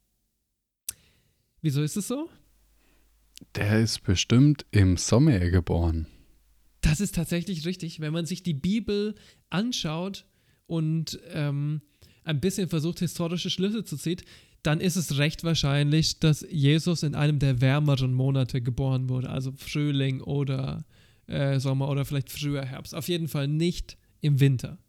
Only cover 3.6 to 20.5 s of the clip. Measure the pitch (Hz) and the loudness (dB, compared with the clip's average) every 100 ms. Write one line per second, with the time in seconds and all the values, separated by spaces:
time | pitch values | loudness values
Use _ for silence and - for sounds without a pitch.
3.6 | 104 107 113 - - 90 - 117 147 147 | 2 4 2 0 0 0 4 6 6 4
4.6 | - 98 92 87 - 113 156 101 87 90 | 2 4 4 4 2 4 6 4 4 2
5.6 | 82 85 85 82 78 - _ _ _ _ | 2 0 2 0 -4 -12 _ _ _ _
6.6 | _ _ 160 151 202 - 160 175 175 170 | _ _ 0 2 0 -2 -2 -4 -4 -6
7.6 | 156 185 165 160 156 165 160 180 175 139 | -6 -6 -8 -8 -6 -4 -4 -6 -4 -2
8.6 | 175 220 - 202 214 214 - _ _ 180 | 0 -2 -2 -2 -2 -6 -16 _ _ -4
9.6 | 233 240 165 160 190 196 - _ _ _ | -2 -4 -6 -6 -8 -10 -16 _ _ _
10.6 | _ 165 156 160 156 - - 160 147 143 | _ -2 0 -2 -4 -10 -10 -4 -4 -2
11.6 | 147 156 - _ - _ - 147 185 190 | -4 -6 -8 _ -20 _ -6 -2 -2 -2
12.6 | 175 165 160 170 170 - 165 180 180 - | -2 -2 -2 -2 -4 -2 -4 -4 -4 -2
13.6 | 190 220 - 143 160 175 - - _ _ | -2 -2 -6 -6 -4 -6 -8 -20 _ _
14.6 | 156 156 185 175 147 139 147 - 165 160 | -2 0 0 0 -2 0 0 0 -2 0
15.6 | 143 143 147 156 156 - 160 147 - 165 | 2 2 4 4 2 2 2 2 -2 2
16.6 | 139 156 180 165 151 147 151 147 139 123 | 4 4 2 0 -2 0 2 2 2 4
17.6 | 131 143 151 135 127 127 135 135 127 135 | 2 4 2 2 2 2 2 2 0 0
18.6 | 123 123 135 131 127 127 123 127 131 131 | -2 0 0 0 0 -2 -2 -4 -6 -8
19.6 | - 147 147 139 135 131 - 143 139 | -6 -2 0 0 0 -2 -4 -2 -2